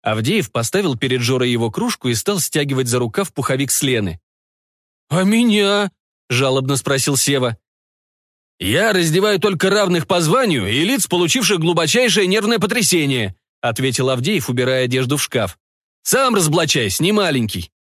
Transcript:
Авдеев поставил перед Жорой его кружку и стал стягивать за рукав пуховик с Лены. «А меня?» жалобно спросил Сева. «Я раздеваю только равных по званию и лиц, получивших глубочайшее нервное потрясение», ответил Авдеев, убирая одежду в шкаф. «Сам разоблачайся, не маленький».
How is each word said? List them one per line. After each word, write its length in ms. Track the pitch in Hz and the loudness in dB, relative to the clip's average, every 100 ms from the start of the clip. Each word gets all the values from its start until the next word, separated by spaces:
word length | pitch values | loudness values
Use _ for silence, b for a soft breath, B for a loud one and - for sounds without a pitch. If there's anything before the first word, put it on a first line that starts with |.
Авдеев 480 | 104 110 117 214 139 | -2 -2 0 -2 -2
поставил 460 | 123 117 190 190 120 | -4 -2 0 0 -2
перед 240 | 135 127 | -2 0
Жорой 280 | 120 131 127 | 0 0 0
его 200 | 117 113 | 0 -2
кружку 380 | 104 240 - 127 | -2 -4 -2 -2
и 60 | |
стал 240 | 113 - 202 | -2 -2 -2
стягивать 500 | - 151 147 131 123 | -2 -2 -2 -2 0
за 100 | 123 | 0
рукав 340 | 120 - - | -2 -2 -4
пуховик 380 | - - 135 135 | -4 -4 -2 -2
с 120 | - | -2
Лены. 380 | 139 120 98 82 _ _ _ _ _ _ _ _ _ | 0 0 -2 -6 _ _ _ _ _ _ _ _ _
«А 140 | 165 | 0
меня?» 680 | 190 226 240 208 196 202 202 _ _ _ _ | 2 4 4 4 2 0 -2 _ _ _ _
жалобно 480 | 123 135 135 131 139 | -2 0 0 0 -2
спросил 400 | - 135 139 135 | 0 0 0 0
Сева. 400 | - 139 123 113 _ _ _ _ _ _ _ _ _ _ | 0 0 -2 -4 _ _ _ _ _ _ _ _ _ _
«Я 340 | 87 143 220 | -2 2 2
раздеваю 480 | 190 165 160 208 196 | 2 2 2 2 2
только 300 | 208 180 190 | 0 0 2
равных 360 | 202 196 180 131 | 2 2 0 0
по 140 | 180 | 0
званию 500 | 151 240 247 139 98 | 2 2 2 0 0
и 140 | 123 | 0
лиц, 220 | 185 262 - | 0 0 0
получивших 520 | 180 170 269 196 190 | 0 0 0 0 0
глубочайшее 680 | 160 175 160 240 247 196 185 | 0 0 2 2 2 2 2
нервное 320 | 208 208 226 | 0 0 0
потрясение», 760 | 185 233 190 175 143 131 101 - _ _ | 0 0 0 2 0 0 -4 -8 _ _
ответил 480 | 120 113 131 123 131 | -6 -2 -2 0 -2
Авдеев, 400 | 127 139 202 - | 0 -2 -2 -2
убирая 340 | 123 123 131 | -2 0 0
одежду 320 | 127 127 127 143 | 0 -2 -2 -2
в 60 | |
шкаф. 360 | - 120 98 - _ _ _ _ | -2 -2 -4 -8 _ _ _ _
«Сам 320 | - 254 262 | -2 0 2
разоблачайся, 680 | 214 156 165 160 147 107 - | 2 2 2 0 0 -2 0
не 100 | 170 | 2
маленький». 600 | 214 185 135 110 92 82 _ | 2 2 0 -2 -6 -10 _